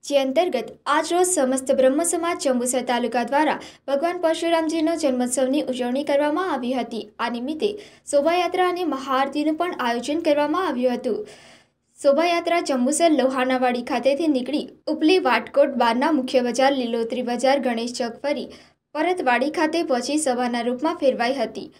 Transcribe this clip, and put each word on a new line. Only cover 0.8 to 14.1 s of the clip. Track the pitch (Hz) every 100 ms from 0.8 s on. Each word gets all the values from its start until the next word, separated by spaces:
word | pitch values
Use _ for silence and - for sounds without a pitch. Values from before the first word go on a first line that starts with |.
| -
આજ | 294 311
રોજ | 349 370
સમસ્ત | 320 254 262 262
બ્રહ્મ | 262 262 285
સમાજ | 339 349 339 349
જંબુસર | 277 247 247 254
તાલુકા | 247 240 240 247
દ્વારા | 247 277 302 - - - -
ભગવાન | 277 339 359
પરશુરામજીનો | 330 330 339 330 320 330 311 330
જન્મોત્સવની | 294 254 247 269 262 285
ઉજવણી | - 247 247 269
કરવામાં | 302 285 294 320 370
આવી | 277 247
હતી. | 254 233 226 - -
આ | 233
નિમિત્તે | 240 254 311 208 - - - -
શોભાયાત્રા | 285 294 359 349 359 359
અને | 349
મહાઆરતીનું | 339 269 262 262 277 294 294
પણ | 311 349 -
આયોજન | 247 240 247 311
કરવામાં | 330 294 294 349 370
આવ્યું | 247 247
હતું. | 247 247 - - - - - _ _ _ -
શોભાયાત્રા | 285 285 349 339 339 339
જંબુસર | 349 262 247 302 339
લોહાનાવાડી | 277 262 262 254 262 254 247
ખાતેથી | 247 247 262